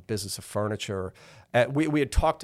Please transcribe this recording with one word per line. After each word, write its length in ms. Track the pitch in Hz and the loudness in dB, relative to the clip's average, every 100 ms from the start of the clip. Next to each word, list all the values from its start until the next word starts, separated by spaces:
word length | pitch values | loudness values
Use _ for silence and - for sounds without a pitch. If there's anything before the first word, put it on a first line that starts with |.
| - | -6
Business 300 | 107 98 - | -6 -6 -10
of 60 | |
Furniture. 680 | - 104 104 104 - 95 92 - - - - | -6 -4 -2 -2 -4 -4 -6 -10 -20 -20 -2
Uh, 140 | 120 123 | 2 2
we, 180 | 139 160 | 2 2
we 140 | 151 | 2
had 100 | 135 | 2
talked 320 | - 160 156 | 2 2 0